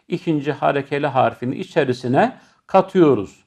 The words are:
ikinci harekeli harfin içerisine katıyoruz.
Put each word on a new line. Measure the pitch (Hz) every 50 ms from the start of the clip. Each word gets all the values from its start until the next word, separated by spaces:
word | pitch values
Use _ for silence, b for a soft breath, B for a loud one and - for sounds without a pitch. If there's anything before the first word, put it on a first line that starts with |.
| b
ikinci | - 180 170 - 175 160 151 135 147
harekeli | 139 - 151 151 143 139 139 - 147 143 147
harfin | 147 131 131 120 117 110 - 127 123
içerisine | 147 - 190 - - 170 143 127 123 127 - 120 127 156 202 254 b b b b b b b
katıyoruz. | - - 190 185 185 - 190 165 147 127 107 95 - - _ _